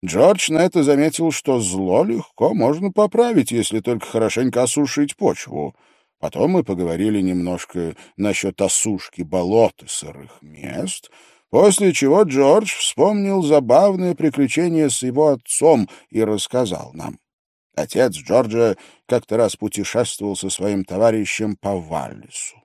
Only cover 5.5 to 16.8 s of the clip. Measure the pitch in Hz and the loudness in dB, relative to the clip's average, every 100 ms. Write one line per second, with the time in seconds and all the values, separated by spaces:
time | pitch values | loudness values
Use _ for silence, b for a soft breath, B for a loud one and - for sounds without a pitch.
5.5 | 73 71 - _ _ _ _ 78 - 139 | -8 -10 -10 _ _ _ _ -10 -2 0
6.5 | 185 135 92 87 82 104 104 92 90 87 | 0 0 -2 -2 -2 0 0 0 -2 -4
7.5 | 87 - 90 85 76 B - 104 101 98 | -6 -8 -8 -8 -10 B -6 -4 -2 -4
8.5 | 92 95 - - 98 - - 82 90 90 | -2 -2 -2 -2 -6 -10 -12 -6 -4 0
9.5 | 110 110 - 64 - 76 69 71 - 73 | 4 2 0 -14 -12 -12 -18 -20 -20 -20
10.5 | 76 71 - 190 - - b b b b | -18 -14 -10 -10 -10 -16 b b b b
11.5 | 127 202 196 196 160 135 165 202 135 139 | 4 4 4 2 2 4 4 4 4 4
12.5 | 175 214 - - - 165 214 196 196 156 | 4 2 -4 -4 2 2 2 0 0 2
13.5 | 147 127 127 202 190 180 165 160 143 139 | 2 4 4 4 2 -2 0 -2 0 0
14.5 | - 175 165 151 - 127 123 151 135 - | 0 0 2 0 -2 -4 2 2 2 -2
15.5 | - 151 147 98 B B - 110 107 - | 2 4 4 2 B B -2 0 -2 -2
16.5 | 123 120 76 | -2 -2 -4